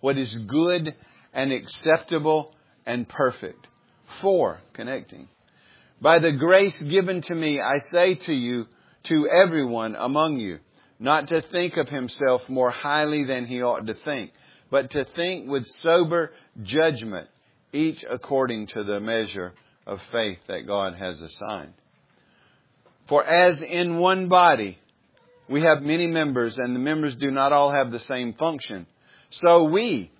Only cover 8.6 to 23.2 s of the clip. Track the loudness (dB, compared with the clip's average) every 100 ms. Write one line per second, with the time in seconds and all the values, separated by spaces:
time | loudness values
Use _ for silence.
8.6 | -6 _ _ _ 0 0 4 6 6 4
9.6 | -2 -4 -4 -4 -2 0 0 -2 -6 -8
10.6 | _ _ _ _ 0 0 2 -2 -2 -4
11.6 | -4 -2 -4 -4 -8 -2 2 0 0 0
12.6 | 0 0 -2 0 0 0 -2 -4 -4 -4
13.6 | -2 -2 -4 -10 -8 -8 -8 _ _ _
14.6 | _ -2 -2 -6 -6 -4 -6 -6 -4 -6
15.6 | -6 -4 2 4 4 0 -4 -8 _ -18
16.6 | -4 2 2 0 -8 -10 -12 _ _ _
17.6 | _ -2 -2 -2 -8 -10 -2 -2 0 -4
18.6 | -8 -8 -6 -6 -2 -4 -4 -8 -12 -14
19.6 | _ _ -12 -12 -6 -4 -4 -8 -10 -10
20.6 | -4 -4 -4 -6 -10 -10 -16 -14 -10 -12
21.6 | -12 _ _ _ _ _ _ _ _ _
22.6 | _ _ _ _ 0 0